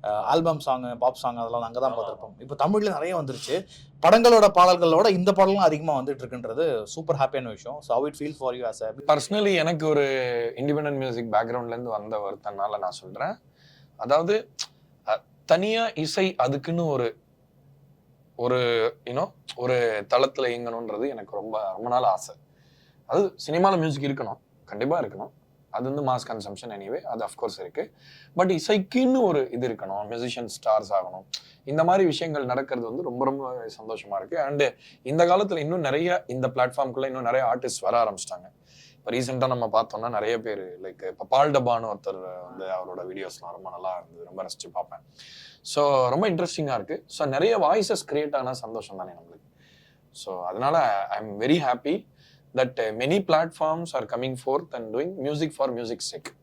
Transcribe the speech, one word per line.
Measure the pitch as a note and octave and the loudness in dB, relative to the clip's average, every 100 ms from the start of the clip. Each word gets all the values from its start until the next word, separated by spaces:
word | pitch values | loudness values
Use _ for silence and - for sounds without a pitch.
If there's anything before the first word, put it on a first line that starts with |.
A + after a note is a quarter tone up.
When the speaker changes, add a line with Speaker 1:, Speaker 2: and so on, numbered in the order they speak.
Speaker 1:
அஹ், | G#2 | -2
ஆல்பம் | G#2+ G#2 D#3 E3 D#3 | -2 2 2 2 -2
சாங், | C#3 B2+ B2 A#2+ | -2 -2 -4 -2
பாப் | B2 | -2
சாங், | B2+ B2+ A#2+ | 0 -6 -4
அதெல்லாம் | A#2 A#2 | -4 -4
அங்க | A#2 A#2 | -4 -2
தான் | C3 | -2
Speaker 2:
ஆமா. | A#2 | -2
Speaker 1:
பார்த்திருப்போம். | G#2 - A2 - | -6 -8 -14 -18
இப்ப | B2+ C#3+ D3+ | -14 -2 2
தமிழ்ல | G#3+ G#3 | 2 0
நிறைய | D#3+ E3 F3+ | -2 -2 -4
வந்துருச்சு. | C#3 C3+ - D#3+ F#3+ - - - | -4 -8 -4 -4 -4 -20 -20 2
படங்களோட | E3 G#3+ A#3+ A#3 G#3 | 8 10 12 10 10
பாடல்களோட | F#3 F3+ F3 E3+ D#3+ G#3+ | 10 8 8 8 8 6
இந்த | F#3 F#3 | 6 4
பாடல்லாம் | F#3+ F#3+ | 6 6
அதிகமா | G3+ F3 D3+ D#3+ C#3 | 8 4 4 0 0
வந்துட்டு | |
இருக்குன்றது | C3 C3+ B2 B2 A2+ B2 E3 A#2+ | 0 -6 -8 -10 -6 -2 0 0
சூப்பர் | G#2 - D#3+ D3 | -4 -10 -4 0
ஹாப்பியான | C3+ C#3 B2 | 2 0 -6
விஷயம். | G#2 A#2+ D3 | -12 -12 -14
So, | - A#2+ | -2 0
how | D3 | 0
it | D3 | -4
feel | D3 | -10
for | D3 C3 | -4 -4
you | B2 | -2
as | A#2 G#2+ | -6 -6
a | A2 A#2 C#3+ | -8 -6 2
Speaker 3:
Personally, | D3+ - G#3 G3+ | 2 4 0 2
எனக்கு | F3+ D#3 E3 D#3 | 4 2 0 2
ஒரு | D3 C#3 C3+ B2+ A#2+ A#2 A#2 | 4 4 2 0 -2 -2 -2
இண்டிபெண்டன்ட் | C#3+ D3 D3 C#3 | -2 0 -2 -2
மியூசிக் | C3 A#2 A#2 | -4 -4 0
பேக்ரவுண்ட்ல | G#2+ A#2 A#2+ A#2 | 0 2 -4 -4
இருந்து | A#2 B2 | -6 -6
வந்த | G#2+ G#2 A2 | -6 -4 -6
ஒருத்தனால | G2+ G2 G#2 G2+ G#2 G#2+ | -4 -8 -10 -4 -4 -2
நான் | F#2 | -6
சொல்றேன். | - F#2 G#2+ D3+ A3+ _ _ _ _ _ - | -8 -14 -6 -6 -6 _ _ _ _ _ -12
அதாவது, | A2+ D3 E3+ G#3+ - - - _ _ _ - | 2 2 2 -2 -2 -14 -14 _ _ _ -4
அ, | G#2+ _ _ | -4 _ _
தனியா | - D#3+ G3+ A3+ A3+ | 2 2 4 0 -2
இசை | - D#3 G3+ F#3+ F#3 | -2 -4 0 0 2
அதுக்குன்னு | B2+ C#3 C3+ E3+ E3 | 0 0 -2 -2 0
ஒரு, | C3+ A#2+ - _ _ _ _ _ _ _ _ _ _ _ - | 0 -2 -4 _ _ _ _ _ _ _ _ _ _ _ -4
ஒரு, | A#2+ B2+ A#2+ A#2 A2+ - | 0 2 2 2 2 -2
you | - | -6
know, | B2+ F#3+ _ - - | -4 -4 _ -18 -6
ஒரு | B2 B2+ A#2 G#2+ G2+ | 0 2 2 0 2
தளத்துல | B2 C3+ C3+ | 2 2 0
இயங்கணுன்றது | B2+ A#2+ A#2+ A#2 A2+ G#2 C3+ | -2 -2 -6 -8 -8 -4 -4
எனக்கு | A#2 G2 G#2 | -6 -10 -10
ரொம்ப, | G#2+ A2 G2+ | -6 -4 -4
ரொம்ப | F#2 A#2 | -6 0
நாள் | B2 | 2
ஆசை. | A#2 F#2 - - _ _ _ _ _ _ - | 2 0 -4 -18 _ _ _ _ _ _ -2
அது | C#3+ G3 - - | 0 0 -2 -4
சினிமால | D#3+ G3 F#3 | 2 4 2
மியூசிக் | D#3+ C#3 | 0 -2
இருக்கணும், | C#3 C3+ A2+ - _ _ | -4 -4 -6 -10 _ _
கண்டிப்பா | - G#2 C3 E3 | -14 -4 0 0
இருக்கணும், | A2+ F#2+ A2+ _ _ _ _ | -2 -8 -16 _ _ _ _
அது | G2+ B2+ | -8 -6
வந்து | C#3+ C3+ | -2 -2
மாஸ் | B2+ - | -2 -4
கன்சம்ப்ஷன் | A2+ G2+ G2 A#2+ | -10 -10 -14 -14
anyway, | G2+ G2 C#3+ | -14 -8 -8
அது | - A2+ | -8 -8
of | G#2 - | -8 -6
course | A2+ F#2+ | -8 -8
இருக்கு. | F2+ C#3 - _ - - - - | -10 -8 -8 _ -20 -20 -10 0
But | F#3 F3 | 2 2
இசைக்குன்னு | - G#3+ F#3+ B3 B3+ C4 | 2 0 2 2 4 4
ஒரு | G#3+ D3+ B2+ | 4 2 0
இது | A#2+ B2+ | -2 -4
இருக்கணும், | A2 F#2+ G2 G#2 | -4 -6 -6 -6
மியூசிஷியன் | A#2 B2 A#2+ A#2 | -6 -6 -6 -10
ஸ்டார்ஸ் | - A#2 G#2+ G2+ | -6 0 2 2
ஆகணும், | G2 F2+ F#2 - - - _ | -2 -2 -12 -14 -16 -16 _
இந்த | - D3+ | -6 0
மாதிரி | E3 F#3+ | 4 6
விஷயங்கள் | F#3 D3 E3+ D3 | 4 2 -4 -4
நடக்கிறது | B2+ B2+ C3+ B2 A2+ | -2 -2 -2 -6 -6
வந்து | B2+ | -6
ரொம்ப, | F3 A#2+ | -6 0
ரொம்ப | C3+ C#3 C3+ B2+ A2+ - | 0 0 -6 -8 -12 -14
சந்தோஷமா | A2 G#2+ G2+ G2 | -10 -10 -6 -8
இருக்கு. | F#2+ E3 | -4 -4
And | C#3 D3 C3+ - - - | -2 0 0 -2 -20 -14
இந்த | B2+ D#3 | -4 2
காலத்துல | F3 F#3 G3+ E3+ | 4 4 2 -2
இன்னும் | D3 F3+ | -2 -2
நிறைய, | D3 D3 E3+ F3 - | 0 0 0 -2 -2
இந்த | B2+ C3 | -4 -2
பிளாட்ஃபார்ம்குள்ள | C3 B2 B2+ C3 B2+ C3+ | 2 0 0 -4 -2 -4
இன்னும் | C3 | -2
நிறைய | A#2 B2+ B2 | 0 2 2
ஆர்டிஸ்ட் | B2 B2 - | 0 -4 -2
வர | G2 A#2 | 0 2
ஆரம்பிச்சிட்டாங்க. | A2 F#2+ - - F2+ _ _ - - _ | 2 -2 -12 -12 -16 _ _ -20 -20 _
இப்ப | - | -4
ரீசென்ட்டா | A#2+ B2+ C3 C3 B2 | -2 -2 0 0 0
நம்ம | A2+ | 0
பார்த்தோம்னா | A2 A2+ G#2+ A#2 | 0 0 -6 -4
நிறைய | A2 G#2+ A#2 | -2 -2 -2
பேர், | A2+ G2+ F#2 F2+ | -4 -8 -10 -12
like, | F#2+ F2 F#2+ | -14 -10 -10
இப்ப | F2+ | -10
பால் | - C3 D3 | 0 2 4
டபான்னு | C#3+ A#2+ A#2 A2+ G2+ | 2 2 0 -2 -8
ஒருத்தர் | G2 F#2+ F#2 F2+ | -8 -10 -10 -12
வந்து, | F2+ F2+ | -14 -12
அவரோட | F#2+ F#2 F#2 F#2 F#2 | -6 -6 -6 -10 -10
வீடியோஸ்லாம் | F#2+ F#2 - F2 | -10 -12 -14 -16
ரொம்ப | F2 F#2 | -14 -14
நல்லா | F2+ F#2+ F2+ | -10 -8 -8
இருந்தது, | E2+ E2+ | -12 -20
ரொம்ப | F2 F#2 | -18 -12
ரசிச்சு | F#2 - F#2 | -12 -12 -10
பார்ப்பேன். | F2+ F2+ F2 _ - - - - - | -8 -8 -12 _ -20 -20 -20 -20 -20
So, | - - D3 C3+ B2 | -4 2 4 4 4
ரொம்ப | C#3 G#3+ | 2 2
இன்ட்ரெஸ்டிங்கா | E3+ E3+ - D3 | 0 -2 -4 -2
இருக்கு. | A#2+ F#2+ - - | -2 -4 -10 -10
So, | - D3 | -4 -2
நிறைய | C3 G3 A3 | 2 2 4
வாய்ஸஸ் | D3+ G3 G3 G#3+ - | 4 2 2 -2 -2
கிரியேட் | D3 D3+ C#3+ | -4 -2 -2
ஆனா | B2+ | -4
சந்தோஷம் | B2+ A#2 A2+ F#2+ F#2+ | -6 -8 -10 -10 -12
தானே | F#2 | -12
நம்மளுக்கு. | F2 E2+ E2+ _ _ _ _ _ _ _ | -14 -20 -20 _ _ _ _ _ _ _
So, | - - F#2 F2+ | -16 -10 -8 -6
அதனால | F#2+ C3+ E3 B2+ G2+ G2 | -2 2 2 2 0 -2
I | G2+ | -6
am | A2 | -6
very | G2+ B2 E3+ C#3 | -4 2 2 2
happy | B2 D3 F#3 - _ _ _ _ | -2 -2 -4 -6 _ _ _ _
that | B2+ B2+ B2+ | 0 0 0
many | A2 A2 C3 G3 | -4 -2 2 2
platforms | F3+ D#3 E3 - D#3 E3 E3+ | 4 2 2 -2 -2 -2 -4
are | C3+ A2 | -6 -4
coming | A#2+ C3 B2+ C3+ | -4 -4 -4 -2
forth | C#3 - | -2 -2
and | B2 A2 | -12 -6
doing | A2+ E3 F#3+ | -4 -4 -4
music | C#3 D3 D#3 | -4 -2 -4
for | - C3+ | -2 -2
music's | A#2+ A2+ A#2+ - D3+ | -2 -6 -8 -8 -12
sake. | - - | -16 -20